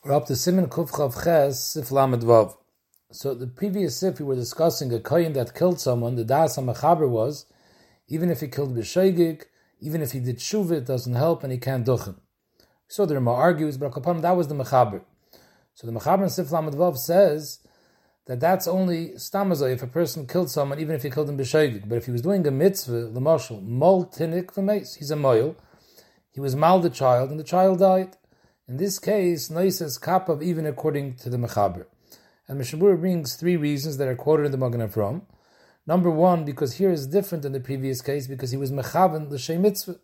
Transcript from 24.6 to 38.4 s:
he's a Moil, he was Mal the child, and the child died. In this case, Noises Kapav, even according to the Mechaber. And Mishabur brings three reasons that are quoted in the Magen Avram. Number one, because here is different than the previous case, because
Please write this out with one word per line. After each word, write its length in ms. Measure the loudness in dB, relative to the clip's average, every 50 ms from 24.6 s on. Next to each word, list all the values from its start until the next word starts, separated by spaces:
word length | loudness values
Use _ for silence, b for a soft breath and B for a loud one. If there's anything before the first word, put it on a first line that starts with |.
| 0 0 0 -2 -2 -8 -14
he's 120 | -12 -8 -6
a 60 | -4
Moil, 400 | 0 4 4 4 4 4 2 -4 b b b b b b b b b b b b b b b
he 100 | _ -8
was 160 | -4 -4 0
Mal 240 | 2 4 6 6 4
the 120 | 4 0
child, 400 | -2 2 2 4 4 4 2 -2
and 80 | -6 -10
the 40 | -6
child 360 | -2 2 4 4 4 6 6
died. 380 | 6 6 6 4 0 -4 -10 _ _ _ _ _ _ _ _ _ _
In 100 | -12 -6
this 200 | -4 -4 -4 -4
case, 540 | -4 -2 0 0 2 2 0 0 -2 -6 -6
Noises 480 | -4 0 0 0 0 -2 -6 -8 -8 -8
Kapav, 420 | -4 0 0 0 0 0 -4 -2
even 240 | -2 -2 -2 -2 -2
according 520 | -4 -6 -2 -4 -2 -2 -2 -6 -6 -10
to 120 | -10 -8 -6
the 80 | -4
Mechaber. 480 | -4 -4 -2 0 0 0 0 0 -4 -14 _ _ b b b b b b b b b b
And 120 | -10 -8 -8
Mishabur 400 | -8 -8 -2 2 4 4 4 4
brings 360 | 2 0 -2 -2 -4 -6 -8
three 200 | -4 0 0 0
reasons 400 | 2 0 0 -2 -2 -4 -6 -4
that 100 | -4 -2
are 80 | -4 -4
quoted 320 | -2 2 2 2 4 2
in 40 | 0
the 60 | 0
Magen 240 | 0 -2 -2 -2 -2
Avram. 400 | -4 -2 -2 -2 -2 -2 -2 -6 -10 b b b b b b b b b b b b
Number 240 | 0 2 2 4 2
one, 360 | 4 4 4 4 4 2 0
because 320 | -6 -4 -4 -4 -4 -2
here 120 | 0 2 2
is 160 | 2 0 -4
different 380 | 0 0 0 0 0 -6 -6 -6
than 80 | -6
the 80 | -6 -6
previous 420 | -6 -6 -6 -4 -4 -4 -4 -4
case, 240 | -4 -4 -4 -4 -6
because 240 | -8 -10 -8